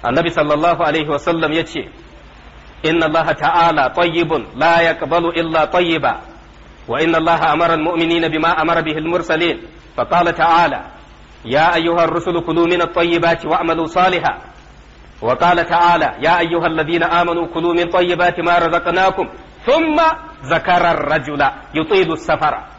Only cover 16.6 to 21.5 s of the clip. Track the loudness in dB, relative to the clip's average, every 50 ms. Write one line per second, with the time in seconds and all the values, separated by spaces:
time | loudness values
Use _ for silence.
16.6 | -2 0 -2 -2 -2 0 0 0 0 2 2 2 2 0 0 -4 -4 -4 -4 -2
17.6 | -2 0 0 0 0 0 2 0 2 2 0 0 0 0 0 0 0 2 2 2
18.6 | 2 2 0 0 0 0 0 2 2 2 0 -2 -6 -8 -8 -18 -20 -20 -20 -8
19.6 | 0 0 2 2 2 0 2 2 2 2 0 -2 -10 -20 -20 -16 -6 -2 -2 -2
20.6 | 0 2 2 2 4 2 2 0 0 -2 -2 -2 -2 -4 -2 0 0 0